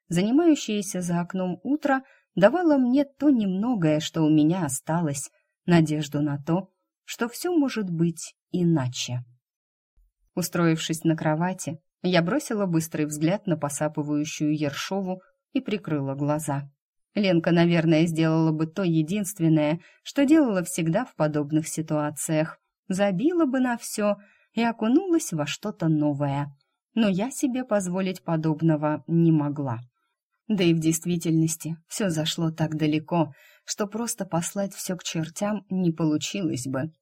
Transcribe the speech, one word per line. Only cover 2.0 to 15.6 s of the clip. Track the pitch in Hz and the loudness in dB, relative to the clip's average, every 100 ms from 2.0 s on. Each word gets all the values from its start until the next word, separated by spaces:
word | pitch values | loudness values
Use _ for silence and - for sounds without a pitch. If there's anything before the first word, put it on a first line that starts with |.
| - _ _ - | -4 _ _ 4
давало | 202 339 339 285 | 4 6 4 4
мне | 247 269 285 | 4 2 0
то | - 294 | 0 2
немногое, | 247 202 185 233 226 156 151 | 2 2 0 -2 2 2 2
что | 156 165 | -2 0
у | 156 | 4
меня | 156 151 185 147 | 6 4 2 -2
осталось, | - - 165 156 143 - _ _ _ - | -4 -4 -2 -2 -4 -10 _ _ _ 2
надежду | 175 156 151 143 147 | 4 4 0 -2 -2
на | 147 143 | -2 -4
то, | 139 175 190 _ _ _ - | -2 -2 -4 _ _ _ -16
что | - 233 | -6 -6
всё | - 359 339 | -4 -2 0
может | 269 220 190 | 0 -2 -4
быть | 165 170 165 - _ - | 0 0 0 -14 _ -6
иначе. | 175 170 160 127 - - 123 - _ _ _ _ _ _ _ _ _ _ - | 0 2 2 0 -6 -6 -8 -10 _ _ _ _ _ _ _ _ _ _ -6
Устроившись | 170 170 170 160 - 160 | -4 2 2 2 -2 -2
на | 165 156 | 0 0
кровати, | 160 156 180 185 - 170 _ _ | 0 0 -2 -4 -10 -12 _ _
я | 185 175 | 0 2
бросила | 170 277 - 214 190 | 2 -2 -2 -4 0
быстрый | 165 160 156 151 | 0 -2 -4 -4
взгляд | 151 160 208 - | -2 -2 0 -2
на | 151 | -2
посапывающую | 143 - 151 156 147 147 156 - 151 151 | -4 -4 -4 -4 -4 -4 -4 -4 -2 0
Ершову | 147 143 - 196 185 185 _ _ _ | -2 -4 -6 -6 -6 -8 _ _ _
и | |
прикрыла | 269 | -6